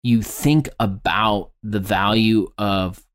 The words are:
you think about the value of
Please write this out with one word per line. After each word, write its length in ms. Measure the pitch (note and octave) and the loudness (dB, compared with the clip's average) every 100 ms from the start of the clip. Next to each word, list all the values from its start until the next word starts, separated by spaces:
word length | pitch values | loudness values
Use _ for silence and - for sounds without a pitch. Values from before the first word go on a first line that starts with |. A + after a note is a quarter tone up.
you 220 | B2 A#2 | 2 0
think 440 | G#2 - D3 D#3 C#3+ - | 0 -2 2 2 0 -4
about 720 | A2+ F#2+ F#2 F#2 A2 G#2 - _ | -4 -2 -2 0 0 0 -4 _
the 180 | G#2+ G#2 | -6 -4
value 720 | G2 F#2+ G2+ A2+ A2 A2 F#2 - | -2 0 2 2 4 2 0 -4
of 480 | G#2 G2 F#2 G2 _ | -2 -2 -4 -8 _